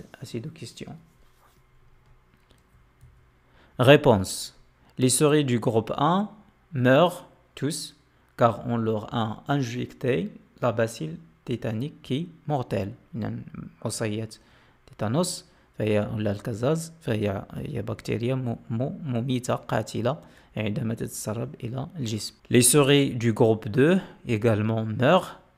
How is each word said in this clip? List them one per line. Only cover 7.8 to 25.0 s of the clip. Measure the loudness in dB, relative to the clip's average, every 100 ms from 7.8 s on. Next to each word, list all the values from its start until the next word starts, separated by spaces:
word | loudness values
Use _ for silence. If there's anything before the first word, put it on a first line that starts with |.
| -10 -16 _ _ _ 2
car | 2 2 -4
on | -2
leur | 0 -2 -4
a | -4 -4 -4 -2
injecté | -2 0 -4 -8 -4 -2 0 -2 -10 -20 _
la | -2
bacille | 0 -2 -4 -10 -10 -18 _
tétanique | -8 -6 -4 -4 -6 -10
qui | -6 -6
est | -6 -10 -4
mortelle. | -4 -2 -4 -4 -10 _
يعني | -8 -8 -8 -12 -14 -16 -10
عصية | -10 -6 -4 -4 -8 -14 _ _ _ _ _
تيتانوس، | -6 -2 0 -2 -6 -14 _ _ -4
فهي، | 0 0 0
ولا | -2 -2
الكزاز، | -2 -6 -4 -2 -2 -4 -10
فهي، | -4 -2 -2 -4 -8
هي | -10 -8 -6
بكتيريا | -6 -8 -6 -4 -2
م-، | -2 -4 -8 -6
م-، | -4 -4 -6
مميتة | -6 -4 -2 -4 -2
قاتلة | -4 -2 -4 -4 -4 -4 -4 -10 -20 _ -6
عندما | -4 -4 -4
تتسرب | -4 -8 -8 -8 -6 -8 -10
إلى | -10 -8 -8 -8
الجسم. | -6 -6 -8 -14 2
Les | 4
souris | 6 6 6 6 4
du | 0 0
groupe | 4 4 4 0
deux | 4 4 4 0 -10 -4
également | 2 2 2 2 0
meurent | -2 0